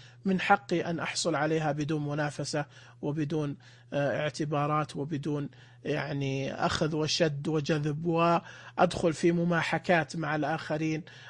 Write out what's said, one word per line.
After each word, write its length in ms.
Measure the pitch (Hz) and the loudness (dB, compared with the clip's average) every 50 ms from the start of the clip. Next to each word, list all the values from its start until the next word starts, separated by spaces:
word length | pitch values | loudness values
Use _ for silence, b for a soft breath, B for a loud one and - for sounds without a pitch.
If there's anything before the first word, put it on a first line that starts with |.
| B B B B - | B B B B 0
من 160 | 196 190 180 | 0 0 2
حقي 400 | - - 202 202 - - 180 165 | 4 4 4 4 4 2 0 0
أن 200 | - 170 170 156 | 0 0 -2 -4
أحصل 340 | - - - - - - 127 | -4 -4 -4 -2 -2 0 2
عليها 380 | 139 151 156 160 160 156 151 143 | 2 2 2 2 2 2 0 0
بدون 360 | 151 147 143 160 151 147 143 | -2 -2 -2 -2 -2 -2 -2
منافسة 560 | 147 151 147 147 - - 147 - - 151 143 B B B B B B B - | -2 -2 -2 -2 -4 -4 -6 -4 -4 -4 -4 B B B B B B B -6
وبدون، 540 | 147 151 160 151 147 165 156 147 143 143 b b b b b b - - | -4 -2 -2 -2 -2 -2 -2 -2 -2 -4 b b b b b b -4 -2
آه، 280 | 143 143 135 110 131 | 0 0 2 0 0
اعتبارات 760 | 151 151 - - 160 147 156 143 143 151 151 151 147 - - | -2 -2 -2 -4 -2 -2 0 0 0 2 2 0 0 -2 -4
وبدون، 520 | 139 139 151 165 143 143 165 147 147 143 139 b b b b b b - | -6 -6 -4 -4 -4 -4 -2 -4 -4 -4 -6 b b b b b b -4
يعني، 720 | 147 143 147 139 147 147 139 139 135 135 135 135 135 - | -4 -2 -2 -2 -2 -2 -2 -2 -2 -2 -2 -4 -4 -2
أخذ 420 | - 160 170 - - 175 151 165 | -2 0 0 0 0 0 0 0
وشد 520 | 151 156 147 - - 175 156 147 139 143 165 | 0 -2 0 0 2 2 2 0 0 -2 -2
وجذب، 580 | 156 156 147 151 165 151 147 151 147 151 165 | 0 0 0 0 0 0 0 -2 -4 -2 -2
وأدخل 1080 | 175 165 165 170 170 170 160 - - - - - - - - 180 175 - - - 170 156 | 0 2 4 4 4 4 2 0 -4 -14 -18 -18 -6 2 4 4 4 4 2 0 0 2
في 200 | - - 170 170 | 4 4 4 4
مماحكات 840 | 170 170 175 175 160 151 - - 160 - - 180 165 156 - - | 4 2 2 2 2 2 0 0 0 2 4 4 4 2 0 -4
مع 200 | 165 160 147 156 | -4 -4 -2 0
الآخرين، 640 | 151 147 139 160 151 - - 156 151 160 156 156 156 B B B B B | 0 0 0 -2 -2 -2 -4 -2 -2 0 0 -2 -2 B B B B B